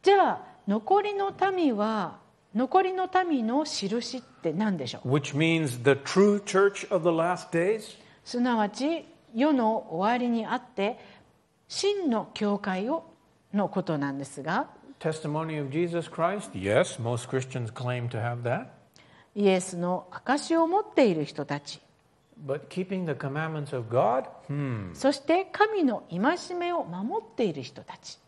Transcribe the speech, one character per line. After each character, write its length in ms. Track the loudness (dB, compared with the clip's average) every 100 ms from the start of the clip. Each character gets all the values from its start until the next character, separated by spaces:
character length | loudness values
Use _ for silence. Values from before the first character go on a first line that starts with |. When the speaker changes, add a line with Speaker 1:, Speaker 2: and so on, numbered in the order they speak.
Speaker 1:
じ 120 | 6
ゃ 160 | 6 6
あ、 120 | 2 -8 -10 -2
残 340 | -2 4 2
り 120 | 2 -2
の 160 | -4 0 0
民 240 | 2 2 2
は、 400 | 0 0 -4 -8 _ _ _ -2
残 260 | 4 4
り 120 | 4
の 160 | 0 0 0 2
民 160 | 0 2
の 180 | 0
印 540 | 0 -4 -2 -4 -4 -10
っ 40 |
て 300 | -12 -6 -4
何 240 | 0 0 0
で 100 | -4
し 80 | -6
ょ 60 | 0
う？ 60 |
Speaker 2:
Which 240 | 0 0 2
means 480 | 2 4 0 2
the 160 | 2 2
true 400 | 2 4 6 4
church 500 | 2 4 4 2 -2
of 100 | 2
the 120 | 2 2
last 340 | 0 -2 -2
days? 460 | 0 0 0 -6 -20 -20 -20 -8
Speaker 1:
す 140 | -2
な 180 | 2 2
わ 120 | 0
ち、 360 | 0 -2 -2 -6 _ _
世 200 | 0 4
の 340 | 4 2 0 -4
終 220 | -2 0
わ 60 | 2
り 120 | 0
に 160 | 0 -2
あ 100 | -6
っ 60 |
て、 380 | -6 -2 -2 -4 -14 -20 _ _ _ _ _
真 420 | -2 0 2 0
の 200 | 0 -2
教 240 | -2 0 0
会 320 | -2 -2 -2
を、 160 | -4 -6 _ _ _ _
の 160 | -2 0
こ 140 | -2
と 140 | -2 -2
な 140 | -2
ん 60 | -4
で 80 | -8
す 160 | -8
が。 260 | -2 -2 -4 -12 -20 -6
Speaker 2:
Testimony 600 | -4 -4 -4 -4 -4 -4
of 80 | -4
Jesus 400 | -2 -2 -2 -6
Christ? 420 | -2 -2 -2 -8
Yes, 480 | -6 2 2 2 -2
most 280 | -4 -4 -2
Christians 420 | -4 -4 -6 -8
claim 360 | -6 -6 -4 -4
to 120 | -4
have 220 | -4 -4
that. 240 | -2 -4 -6 -20 _ _ -20 -20 _ 2
Speaker 1:
イ 120 | 4
エ 120 | 4
ス 180 | 0 -4
の 300 | -2 -4 -6
証 440 | -10 -2 -2 2 2
を 120 | 4
持 140 | 2
っ 20 |
て 240 | 2 4 4
い 80 | 4
る 100 | -2
人 200 | -6 -6
た 140 | -6
ち。 220 | -8 -18 _ _ _ _ _ -16 -6
Speaker 2:
But 240 | -6 -6
keeping 360 | -8 -4 -4 -4
the 60 |
commandments 640 | -4 -4 -4 -4 -6 -6 -8
of 120 | 0
God? 360 | 2 2 0 -4 -16 -8
Hmm. 460 | -6 -4 -4 -8 0
Speaker 1:
そ 160 | 0
し 80 | 0
て 280 | 0 0 0
神 320 | 0 2 4
の 200 | 0 0 -6
戒 460 | 0 0 0 -4 -4
め 160 | -2
を 100 | -2
守 400 | -4 -6 -4 -6
っ 120 | -6 -2
て 100 | -2
い 80 |
る 80 | -2
人 220 | -10 -14
た 140 | -18 -18
ち。 220 | -18 -20